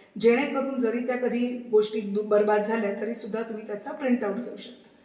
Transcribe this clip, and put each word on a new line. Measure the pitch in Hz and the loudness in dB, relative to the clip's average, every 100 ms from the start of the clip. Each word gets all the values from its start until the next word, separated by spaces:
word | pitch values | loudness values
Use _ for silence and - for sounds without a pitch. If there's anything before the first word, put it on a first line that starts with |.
| - - | -16 2
जेणेकरून | 226 240 285 277 269 254 | 4 6 2 0 -2 0
जरी | 226 233 247 | 0 0 -2
त्या | 247 | 0
कधी | 247 233 247 247 - | 0 0 -2 -4 2
गोष्टी | 214 214 220 | 4 4 0
दु-, | 202 196 | -2 -2
बरबाद | 208 208 208 208 | 2 4 4 2
झाल्या | 202 226 202 202 | 2 0 0 -2
तरी | 220 | -4
सुद्धा | 233 220 220 | -6 -6 -6
तुम्ही | 226 214 214 | -6 -8 -8
त्याचा | 208 - | -8 -8
प्रिंटआउट | 302 269 240 208 190 | -4 0 2 0 -4
घेऊ | - - | -6 -10
शकता. | - - - _ | -14 -18 -20 _